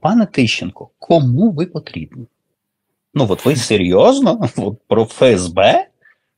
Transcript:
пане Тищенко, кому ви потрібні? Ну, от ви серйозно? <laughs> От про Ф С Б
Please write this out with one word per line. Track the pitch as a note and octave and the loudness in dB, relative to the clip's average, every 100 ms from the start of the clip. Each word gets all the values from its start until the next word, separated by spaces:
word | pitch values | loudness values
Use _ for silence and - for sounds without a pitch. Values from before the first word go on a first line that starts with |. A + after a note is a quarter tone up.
пане | D#3 A#3 G#3 | -2 0 0
Тищенко, | - A#2 - F2+ - - _ | 0 -2 -2 -10 -14 -20 _
кому | - E3+ B2+ C3 A3+ | 0 0 2 0 0
ви | D3+ F3+ | -2 -6
потрібні? | D#3 - - - B2+ A#2 _ _ _ _ _ _ _ _ | -8 -12 -14 -14 -18 -20 _ _ _ _ _ _ _ _
Ну, | - A2 | -4 -2
от | F#2 C3 | 0 -2
ви | D3 | -2
серйозно? | - G#2 F2 F#2+ G#3 C#4 G#3+ A3+ E3 | -2 0 2 4 4 4 0 0 -4
<laughs> | - | -4
От | G2+ A2 - | -8 -8 -4
про | A2+ | -2
Ф | G#2+ - | -2 2
С | C3 F#2+ F2 | 2 2 -2
Б | F#2 G#2+ F4 - _ _ _ _ | 0 2 2 -2 _ _ _ _